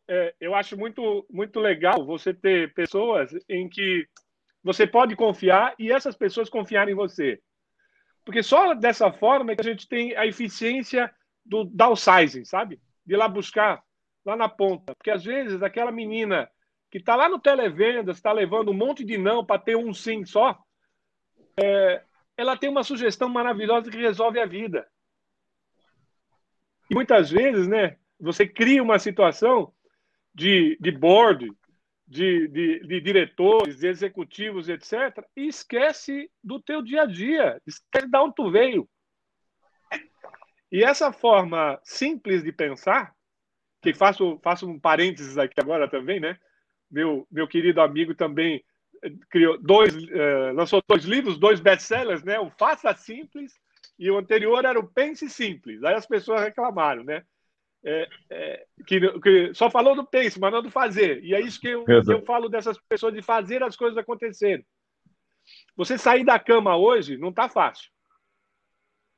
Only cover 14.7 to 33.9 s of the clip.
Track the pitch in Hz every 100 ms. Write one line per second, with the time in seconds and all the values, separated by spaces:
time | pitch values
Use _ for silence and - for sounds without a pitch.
14.7 | 180 - 127 208 202 190 269 240 190 196
15.7 | 226 240 226 214 220 214 170 117 _ _
16.7 | _ _ 190 226 240 330 349 285 269 214
17.7 | 156 226 240 185 180 214 220 180 220 208
18.7 | 196 254 285 214 214 190 233 220 202 -
19.7 | 226 233 190 226 220 175 208 247 185 _
20.7 | _ _ _ _ _ _ _ _ - 202
21.7 | 202 190 180 _ _ _ - 247 262 277
22.7 | 277 247 247 233 - 254 240 240 214 214
23.7 | 233 226 226 233 185 233 233 208 185 220
24.7 | 143 - _ _ _ _ _ _ _ _
25.7 | _ _ _ _ _ _ _ _ _ _
26.7 | _ - 226 254 220 147 180 269 214 180
27.7 | 214 175 - _ - 160 175 202 - 233
28.7 | 269 226 202 208 190 175 - 226 240 151
29.7 | _ _ _ _ _ _ - 185 185 160
30.7 | 156 151 139 160 202 233 139 117 101 _
31.7 | _ _ _ _ 135 190 175 156 143 170
32.7 | 165 147 180 180 190 160 - 190 226 175
33.7 | 135 180